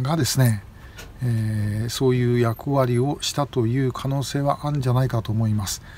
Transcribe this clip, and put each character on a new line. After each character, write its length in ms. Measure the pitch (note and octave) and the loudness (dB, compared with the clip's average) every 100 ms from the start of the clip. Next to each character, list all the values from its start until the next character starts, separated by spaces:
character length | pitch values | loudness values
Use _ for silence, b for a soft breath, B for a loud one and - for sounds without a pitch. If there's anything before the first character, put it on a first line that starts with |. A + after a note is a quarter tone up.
が 140 | B2+ E3 | 0 0
で 80 | |
す 160 | C3+ C3 | 0 4
ね、 220 | B2 G#2+ - B B B B - | 4 4 -4 B B B B -6
え 600 | B2 A2+ A2 G#2+ G#2 G#2+ A#2 | -2 0 0 0 -2 -2 -4
ー、 20 | |
そ 200 | - C3 | 0 2
う 40 | |
い 200 | B2+ B2 | 4 4
う 60 | A#2+ | 4
役 320 | A#2 A2+ - | 2 0 0
割 260 | C#3 B2+ A#2+ | 2 2 2
を 200 | C3+ C#3+ | 0 -2
し 120 | - | -4
た 140 | - C#3+ | -2 -2
と 200 | C3 A2+ | 0 0
い 120 | B2+ C3 | 2 0
う 60 | |
可 160 | - C3+ | -2 -4
能 140 | C#3 | -2
性 180 | B2+ D3 | -2 -2
は 260 | C#3 - D3 | 0 0 -2
あ 40 | |
る 80 | D3 | -2
ん 20 | |
じ 80 | B2+ | 2
ゃ 60 | |
な 100 | B2 | 2
い 40 | C3 | 2
か 140 | A2+ | 0
と 100 | G#2 | -2
思 160 | A2 A2+ | 0 2
い 60 | |
ま 120 | G#2 F#2+ | 0 -2
す。 160 | - B | -8 B